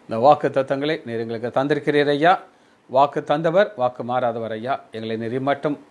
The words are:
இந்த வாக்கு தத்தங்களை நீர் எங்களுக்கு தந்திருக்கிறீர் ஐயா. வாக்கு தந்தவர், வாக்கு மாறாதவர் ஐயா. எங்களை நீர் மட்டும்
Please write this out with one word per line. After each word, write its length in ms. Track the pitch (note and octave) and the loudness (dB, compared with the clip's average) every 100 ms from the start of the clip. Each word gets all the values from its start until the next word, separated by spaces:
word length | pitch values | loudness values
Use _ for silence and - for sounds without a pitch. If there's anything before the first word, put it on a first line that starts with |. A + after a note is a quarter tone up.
இந்த 180 | - A2 | -6 2
வாக்கு 300 | B2+ D3 D3 | 6 6 4
தத்தங்களை 540 | C3 C3 C#3 D3 D#3+ | 0 -2 -2 -2 -4
நீர் 140 | A#2 A#2 | -6 -8
எங்களுக்கு 420 | A#2 A#2 A#2+ A#2+ | -6 -6 -4 -2
தந்திருக்கிறீர் 480 | C#3+ D3 D3 D3 D3 | 0 0 0 2 2
ஐயா. 340 | D3 D#3+ F#3+ - _ _ _ _ | 2 2 2 -2 _ _ _ _
வாக்கு 380 | B2 C#3+ G#3+ | 2 2 0
தந்தவர், 480 | - D3+ D#3+ E3+ G#3 - | -2 0 2 2 0 0
வாக்கு 280 | B2 - | -4 -4
மாறாதவர் 460 | A#2+ B2 B2 A#2 A2 | -4 -2 0 -2 -6
ஐயா. 340 | A2 A#2+ C3+ - | -8 -6 -6 -8
எங்களை 260 | A2+ A2+ A2+ | -10 -6 -6
நீர் 240 | A2+ B2+ | -4 -4
மட்டும் 380 | C3+ C#3 D#3 C#3+ - | -2 -2 -2 -6 -10